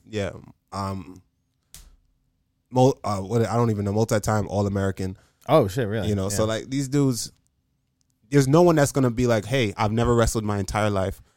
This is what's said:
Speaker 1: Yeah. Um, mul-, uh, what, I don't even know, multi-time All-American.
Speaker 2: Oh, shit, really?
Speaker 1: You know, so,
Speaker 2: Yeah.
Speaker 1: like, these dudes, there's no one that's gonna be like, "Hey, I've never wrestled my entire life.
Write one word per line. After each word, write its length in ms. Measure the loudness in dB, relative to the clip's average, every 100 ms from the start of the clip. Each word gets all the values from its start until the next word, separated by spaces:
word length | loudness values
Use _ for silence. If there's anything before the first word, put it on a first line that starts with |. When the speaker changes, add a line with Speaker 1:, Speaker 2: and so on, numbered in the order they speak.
| -12
Speaker 1:
Yeah. 240 | -8 -8 -10 -18 -20 _
Um, 500 | -8 -8 -8 -12 -20 _ _ _ _ _ -20 -20 _ _ _ _ _ _ _ _
mul-, 280 | 2 4 2
uh, 140 | -4 -4
what, 260 | -2 0 0
I 80 | 2
don't 140 | 0
even 140 | 0
know, 80 | 0
multi-time 540 | 0 0 0 0 -2 0
All-American. 680 | -2 -2 0 -2 -4 -8 -8 _ _ 0
Speaker 2:
Oh, 200 | 2 2
shit, 200 | -2 -4
really? 200 | -4 -4
Speaker 1:
You 60 |
know, 140 | -2 -2
so, 140 | -2
Speaker 2:
Yeah. 40 | -2
Speaker 1:
like, 220 | -4 -6
these 180 | -6 -4
dudes, 440 | 0 0 -2 -8 -16 _ _ _ _ _ _ _ _ _
there's 180 | 2 4
no 140 | 6
one 140 | 6 4
that's 160 | 2
gonna 180 | 2 0
be 160 | 2 0
like, 200 | 0 0
"Hey, 260 | -2 -2 -2
I've 160 | -2
never 220 | 0 2
wrestled 300 | 2 2 0
my 140 | -2 -4
entire 320 | -2 -2 0
life. 320 | 0 -2 -6 _